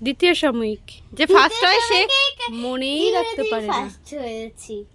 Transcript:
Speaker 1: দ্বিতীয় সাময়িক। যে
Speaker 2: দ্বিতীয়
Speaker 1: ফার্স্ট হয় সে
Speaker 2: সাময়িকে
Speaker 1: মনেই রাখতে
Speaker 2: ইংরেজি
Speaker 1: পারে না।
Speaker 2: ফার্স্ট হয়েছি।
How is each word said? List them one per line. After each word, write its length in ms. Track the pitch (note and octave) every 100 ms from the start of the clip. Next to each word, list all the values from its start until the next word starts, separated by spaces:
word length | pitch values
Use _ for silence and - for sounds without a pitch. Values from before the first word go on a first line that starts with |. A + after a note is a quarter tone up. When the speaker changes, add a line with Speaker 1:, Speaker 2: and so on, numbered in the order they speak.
Speaker 1:
দ্বিতীয় 320 | A3+ C4+ F4
সাময়িক। 460 | E4 D4+ A#3 A3 G#3+ -
যে 280 | - -
Speaker 2:
দ্বিতীয় 240 | - D#4 F#4+
Speaker 1:
ফার্স্ট 260 | C#4 A4+
হয় 160 | F4+ G#4+
সে 140 | A#4
Speaker 2:
সাময়িকে 580 | F#4 G#4+ C5+ C#5 C#5 A#4+
Speaker 1:
মনেই 580 | A3+ B3 B3+ C4+ D4 G#4+
রাখতে 200 | F#4 A4+
Speaker 2:
ইংরেজি 200 | A4 A4
Speaker 1:
পারে 160 | A3+ G#3+
না। 60 |
Speaker 2:
ফার্স্ট 420 | C#4 C4 - -
হয়েছি। 720 | D4 A#3+ A3+ A3 - - G#3 G#3